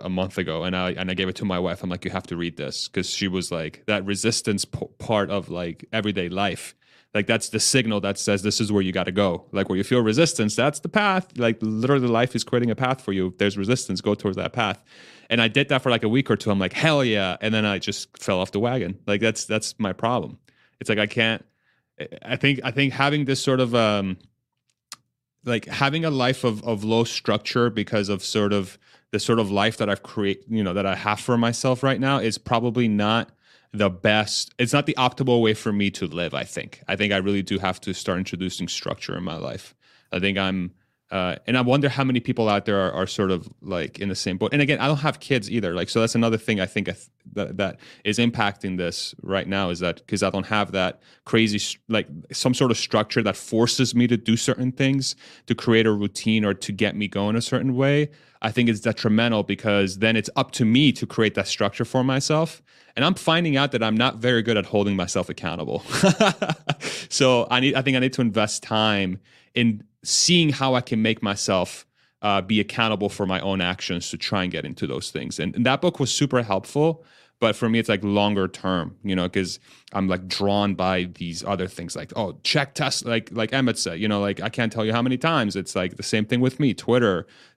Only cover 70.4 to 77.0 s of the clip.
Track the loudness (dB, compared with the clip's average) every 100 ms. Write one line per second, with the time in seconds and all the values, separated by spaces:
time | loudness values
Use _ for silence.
70.4 | 4 2 2 2 0 0 2 0 0 -2
71.4 | 0 0 0 -6 -20 _ _ _ 0 0
72.4 | 2 0 0 0 0 0 -2 -2 -2 -2
73.4 | 0 0 0 -2 -4 -6 -6 -8 -4 -2
74.4 | -2 -4 -8 -6 -6 -4 -6 -8 -8 -6
75.4 | -4 0 0 2 0 0 -2 0 0 0
76.4 | 0 -2 -2 0 0 0